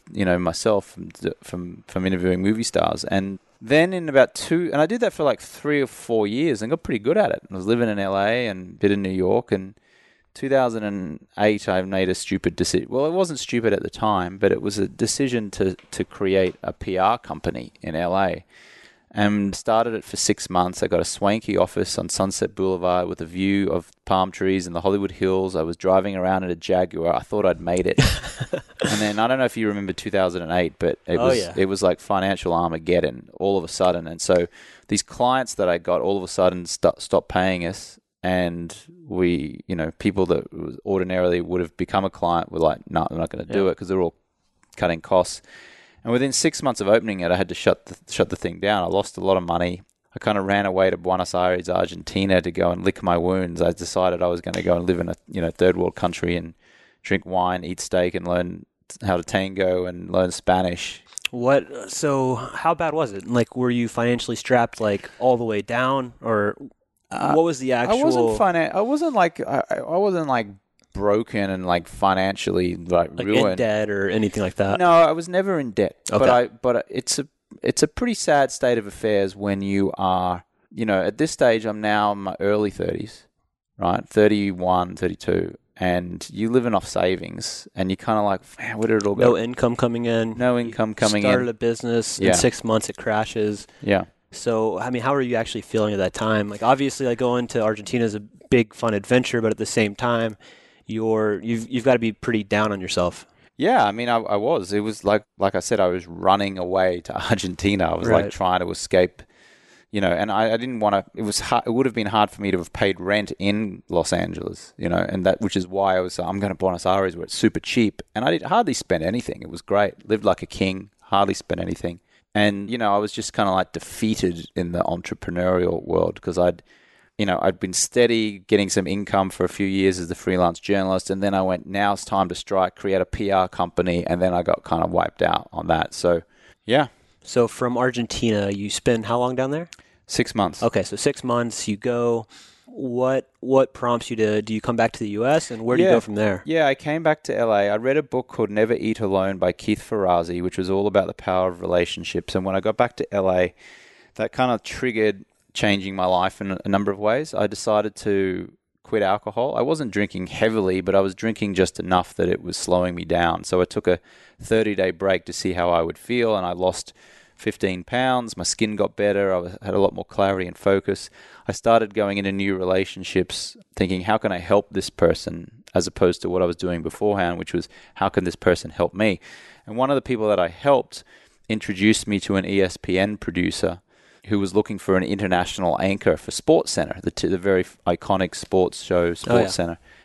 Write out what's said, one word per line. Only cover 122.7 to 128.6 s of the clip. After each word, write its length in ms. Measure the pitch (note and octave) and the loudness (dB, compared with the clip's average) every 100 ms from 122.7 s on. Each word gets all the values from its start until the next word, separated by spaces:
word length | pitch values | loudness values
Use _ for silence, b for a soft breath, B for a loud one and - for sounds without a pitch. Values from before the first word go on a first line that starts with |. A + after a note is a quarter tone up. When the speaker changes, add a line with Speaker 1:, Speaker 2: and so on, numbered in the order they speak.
Speaker 1:
you 80 | A#2+ | -2
know, 160 | A2 | 2
I 40 | G2+ | 2
was 140 | G#2 | 0
just 200 | - - | -6 -6
kinda, 180 | - G2+ | -2 0
like, 220 | F#2 F#2 | 2 0
defeated 760 | E2 - - A2 G#2+ F#2+ E2+ D#2+ | -6 -12 -4 -2 0 0 -2 -8
in 160 | - F2 | -6 -4
the 80 | F2 | -2
entrepreneurial 1000 | - F2 - - - F2 F2+ F#2 F2 F2 | -2 -4 -6 -8 -6 -2 0 2 0 -2
world 360 | - F2 E2 - | -2 0 0 -2
'cause 180 | - F2 | -6 2
I'd, 240 | F2 E2+ _ b b b b - | 2 0 _ b b b b -6
you 100 | G#2 | -2
know, 120 | F2+ | 0
I'd 160 | F2+ F2+ | 0 -2
been 140 | F#2+ | -4
steady 680 | F2+ - - A#2+ A#2 G#2+ G2 | -4 -2 4 4 4 0 -6
getting 280 | F2+ G#2 | 2 2